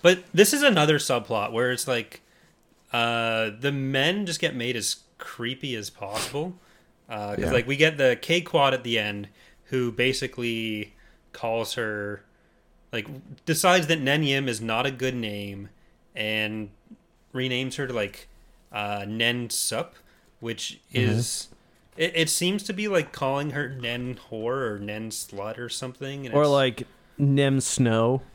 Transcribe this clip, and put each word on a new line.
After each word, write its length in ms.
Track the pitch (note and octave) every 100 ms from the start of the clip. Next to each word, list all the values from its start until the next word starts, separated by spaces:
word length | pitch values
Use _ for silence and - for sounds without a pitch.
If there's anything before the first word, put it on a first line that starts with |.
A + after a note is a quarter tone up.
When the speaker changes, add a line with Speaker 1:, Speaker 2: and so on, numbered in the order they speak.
Speaker 1:
But 220 | F3 F3+ -
this 180 | E3 G#3+
is 120 | C#4+
another 340 | C#4+ F3+ D3+ D3
subplot 540 | - B2 G#2+ A2+ G#2+
where 180 | A2+ B2
it's 160 | B2 -
like, 340 | A#2+ A2 - _ _ _ _ _ _ _
uh, 580 | A#2+ A#2 A#2 A2+ A2+ A2 G#2
the 100 | C#3
men 560 | C#3+ C3+ C3+ D3 G3 F#3+
just 140 | D#3+
get 160 | D#3+ C3
made 180 | A#2+
as 220 | A#2+ G#2 - _ _
creepy 580 | - - A#2+ B2+ C#3+ A#2
as 140 | G2
possible. 680 | - G2 G#2+ G#2+ C#3 F3 F3+ _ _ _ _ -
Uh, 260 | G#2+ G#2 G#2
'cause, 20 |
Speaker 2:
Yeah. 60 | -
Speaker 1:
like, 140 | B2 B2
we 80 | C#3
get 220 | D#3 D3
the 200 | C3 A#2+
K-Quad 540 | - E3+ E3+ D#3+ C3+
at 80 | C3
the 160 | A#2 A2+
end, 300 | G#2+ G2+ G2+ _ - _
who 280 | _ C3 A#2+
basically 1000 | A2 B2+ C3 C3 - A#2+ A2+ A2+ G#2+ G#2 - - _ _
calls 420 | - A#2 A2+ G#2+
her, 480 | - A2 G#2+ G2+ G#2 _ _ _ _ _ _ _
like, 140 | A#2 G#2 C#3 - -
decides 440 | - D#3 F#3 F#3 D#3
that 120 | D#3+
Nenyim 480 | C3+ D3+ D3 C#3 C3+
is 120 | G#2+
not 240 | A2+ A2+ C3+
a 40 |
good 240 | B2+ C3
name 540 | B2 G#2+ G#2 G2+ G2 G2+ _ _ _ _
and 560 | - G#2+ G#2+ G#2+ A2 G2+ - _ - _ _ _
renames 400 | C3 B2+ B2 C3
her 120 | C#3 C3
to, 60 |
like, 340 | A#2+ G2+ - - - - _ _
uh, 320 | G#2+ G#2 G#2 G2+
Nen 440 | A2 A#2 B2 A#2
Sup, 460 | - - A2 - - _ _ _ _
which 400 | A#2 A2+ - - _
Speaker 2:
Mm-hmm. 160 | B2 B2
Speaker 1:
is, 380 | A2 A#2+ - - - _ _ _ -
it, 140 | E3+
it 160 | E3 D#3+
seems 320 | - F3+ G3+
to 80 | G3+
be, 160 | G3 G#3+
like, 240 | F#3 D3+
calling 380 | - C3+ C#3 D3
her 180 | C#3 C#3
Nen 500 | C3+ A#2+ A#2+ B2 B2 -
Whore 320 | A2+ A2+ C3+ A#2+
or 40 | G#2
Nen 320 | G2+ G#2+ A2+
Slut 480 | - - G2 G#2 A2+
or 100 | A#2+
something. 560 | - C3 B2+ C3+ C#3 C3
And 80 |
Speaker 2:
Or, 80 | C#3+
Speaker 1:
it's 80 | D3
Speaker 2:
like, 360 | C#3 C3 A#2 - - _ -
Nim 420 | C#3+ C#3 C#3 C3+
Snow 600 | - - B2 A2+ A#2 C3 -